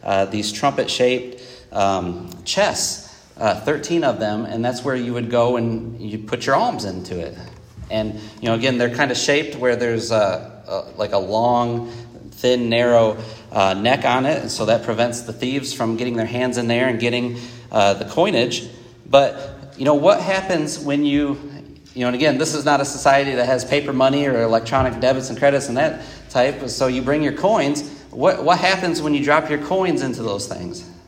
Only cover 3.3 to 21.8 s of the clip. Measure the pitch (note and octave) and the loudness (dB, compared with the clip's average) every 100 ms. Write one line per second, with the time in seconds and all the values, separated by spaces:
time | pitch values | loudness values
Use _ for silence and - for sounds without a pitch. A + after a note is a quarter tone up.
3.3 | - A2 F2+ - D3 - E3+ C#3+ G#2 G#2+ | -2 0 0 -2 -2 -2 0 0 0 -2
4.3 | G#2 A2+ A2+ A#2+ A#2+ C#3+ B2+ A#2+ A#2+ A#2 | -4 -4 -4 -4 -2 -4 -4 -4 -4 0
5.3 | A#2+ A#2+ B2 A2+ A2 A2+ - A2 A2 G#2+ | 2 2 2 0 -4 -6 -10 -10 -10 -6
6.3 | A#2 - C#3 A#3+ D3 G#2 F#2 F2+ F2+ D#2+ | -4 0 2 2 -2 -8 -8 -8 -8 -8
7.3 | - - - - - - A2 G#2+ - - | -12 -18 -20 -20 -18 -6 -4 -4 -8 -14
8.3 | - A#2 A2+ C3 B2 A#2+ A#2+ C#3+ - - | -8 -2 0 0 2 0 0 -2 0 2
9.3 | D3 D3+ B2 B2 A#2 A#2+ A2+ A2 A2+ G2+ | 2 0 -2 0 2 0 -2 0 2 2
10.3 | F#2 - - - F#2+ - - G#2 G2+ F#2+ | 0 -8 -18 -8 -8 -8 -6 -2 -2 0
11.3 | G#2+ A#2+ B2 A#2+ A#2 A#2 - - - - | 0 2 2 0 -2 -6 -12 -16 -18 -20
12.3 | - B2+ B2 A#2+ A#2 A#2+ A#2 A2+ G#2 - | -2 2 2 2 2 6 6 4 0 -10
13.3 | - - G#2 F#2+ F#2+ A2 C3+ C3 B2+ C3 | -14 -6 2 2 2 2 2 2 2 2
14.3 | D#3 A2 - G#2+ A#2 - G#2+ A#2+ A#2+ - | -2 -4 -4 2 2 0 0 0 -2 -10
15.3 | C3 B2+ C#3 - - A#2 A2+ B2 A#2 A2+ | -6 -4 -4 -6 -4 -4 -2 -2 -2 -4
16.3 | A#2+ B2+ A#2 A#2 A#2 C3 A2+ A#2+ A#2+ A#2+ | -2 -2 0 0 2 2 0 0 0 -4
17.3 | A#2+ - - - A2 G2+ G2 - - G3 | -6 -12 -16 -2 2 4 2 -2 0 2
18.3 | C#3 B2 - - - - - - C#3 C3+ | 2 0 -2 -10 -16 -20 -20 4 6 6
19.3 | - - - - - C3+ D3 E3 G#3 F3 | -2 -12 -14 -18 -2 2 4 6 4 2
20.3 | F#3+ F#3 E3+ D3+ - C#3+ C#3+ D3 C#3+ C#3+ | -2 0 -2 -2 -4 -2 0 2 2 0
21.3 | C#3 - - - - | -4 -10 -16 -18 -20